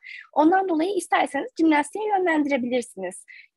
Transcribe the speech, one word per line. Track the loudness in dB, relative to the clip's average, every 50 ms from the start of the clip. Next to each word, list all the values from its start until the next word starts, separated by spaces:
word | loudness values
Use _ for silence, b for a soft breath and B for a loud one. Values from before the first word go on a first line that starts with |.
| B B B B B B B
"Ondan | 4 4 4 4 4 2 0
dolayı | 0 0 0 -2 -2
isterseniz | -4 -2 -2 0 0 0 0 -2 -6 -6 -6 -2 0
jimnastiğe | 2 4 4 2 0 -2 -6 -6 -4 -2
yönlendirebilirsiniz." | 0 0 0 2 2 2 2 0 0 -2 -2 -2 -2 -2 -2 -4 -10 -10 -10 -10 -10 -12 -18 B B B B B _